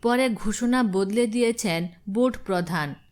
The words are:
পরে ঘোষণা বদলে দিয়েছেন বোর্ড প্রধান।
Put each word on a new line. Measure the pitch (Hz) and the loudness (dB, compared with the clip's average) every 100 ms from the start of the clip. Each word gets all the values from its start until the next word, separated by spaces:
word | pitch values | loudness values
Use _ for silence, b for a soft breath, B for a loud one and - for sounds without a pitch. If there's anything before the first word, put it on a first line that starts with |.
পরে | 233 247 262 208 | 2 2 2 0
ঘোষণা | 214 208 240 254 233 185 | -4 -2 0 2 2 2
বদলে | 196 214 240 | 0 0 0
দিয়েছেন | 233 233 233 214 165 175 - - | 2 0 0 -2 -2 -4 -8 -6
বোর্ড | 202 254 240 - | 0 2 0 -2
প্রধান। | 180 175 170 147 - _ | -2 0 -2 -4 -8 _